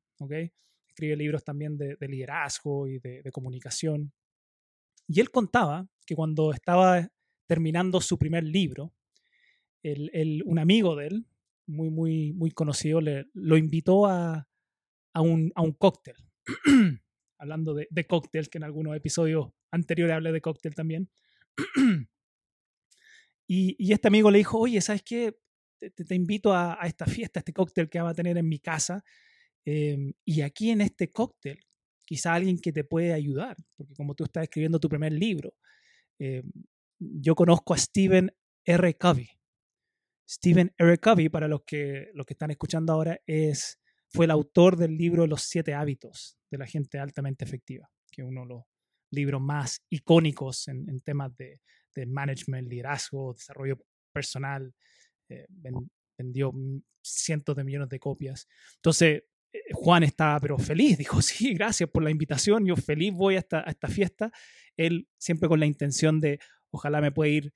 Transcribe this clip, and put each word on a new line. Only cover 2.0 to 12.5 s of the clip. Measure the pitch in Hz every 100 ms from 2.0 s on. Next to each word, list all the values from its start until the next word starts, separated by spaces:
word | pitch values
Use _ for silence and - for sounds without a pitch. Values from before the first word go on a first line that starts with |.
| 139
liderazgo | 135 127 151 143 - 147 139 139
y | 131
de, | 123 127
de | 139
comunicación. | 135 127 127 123 - 160 151 147 - _ _ _ _ _ _ _ _ -
Y | 156
él | 254
contaba | - 202 247 170 156 190 _
que | - 156
cuando | 160 156 156
estaba | 139 - 180 185 180 170 - _ _ _
terminando | 165 160 170 185 180
su | - 170
primer | 151 170
libro, | 160 175 165 131 156 - _ _ _ _ _ _ _ _
el, | - 143 147
el, | 165 156 151 190
un | 165
amigo | 160 220 190 147
de | 143
él, | 208 233 _ _ _ -
muy, | 151 160
muy, | 160 165 160 151
muy | 175 165